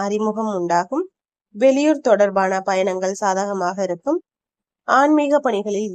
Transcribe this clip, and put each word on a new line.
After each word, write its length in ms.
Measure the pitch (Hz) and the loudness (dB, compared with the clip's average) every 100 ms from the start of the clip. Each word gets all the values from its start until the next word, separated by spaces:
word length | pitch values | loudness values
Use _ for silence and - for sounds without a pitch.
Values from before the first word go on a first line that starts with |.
| 202 | -4
அறிமுகம் 460 | 208 214 214 220 196 | -2 -2 -2 -4 -4
உண்டாகும். 460 | 175 170 185 285 370 _ _ _ _ 208 | 0 0 0 -4 -6 _ _ _ _ 0
வெளியூர் 420 | 262 269 294 285 247 | 2 4 2 2 2
தொடர்பான 520 | 202 202 196 190 190 190 | 4 4 2 0 0 -2
பயணங்கள் 440 | 190 190 185 185 | -2 0 -2 -4
சாதகமாக 680 | 196 208 190 202 196 180 190 | -2 -2 0 -2 -2 -4 -2
இருக்கும். 360 | 190 170 - 349 - _ _ _ _ _ | -4 -4 -4 -4 -6 _ _ _ _ _
ஆன்மீக 560 | - 254 285 302 285 285 | 0 2 4 2 2 0
பணிகளில் 500 | 277 208 208 202 214 | 0 -2 -4 -4 -4